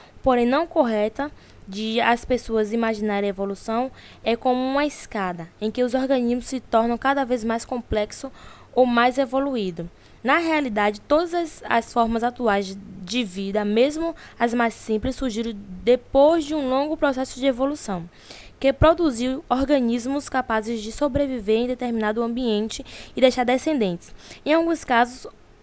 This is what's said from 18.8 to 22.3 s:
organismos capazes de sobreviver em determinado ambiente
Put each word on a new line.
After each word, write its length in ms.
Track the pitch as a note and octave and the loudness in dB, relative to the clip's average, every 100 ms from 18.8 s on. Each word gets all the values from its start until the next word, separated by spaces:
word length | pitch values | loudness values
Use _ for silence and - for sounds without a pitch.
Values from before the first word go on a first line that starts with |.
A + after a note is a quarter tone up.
| D#4 E4+ E4 A3+ B3+ C4 - | 4 4 2 0 -2 -2 -2
organismos 800 | B3 C4+ C#4+ A#3+ A#3+ A#3 C#4 - | 0 4 2 2 0 -2 -2 -2
capazes 540 | C4 B3 A3 G#3+ A#3 | -2 -2 -2 -2 -6
de 100 | G#3+ | -6
sobreviver 680 | - D4 C4+ C#4+ B3+ G3 A3 | -2 0 0 0 -2 0 2
em 80 | B3 | 2
determinado 540 | B3+ B3 A#3 G#3+ A3 | -2 -2 0 0 0
ambiente 640 | A#3 | -2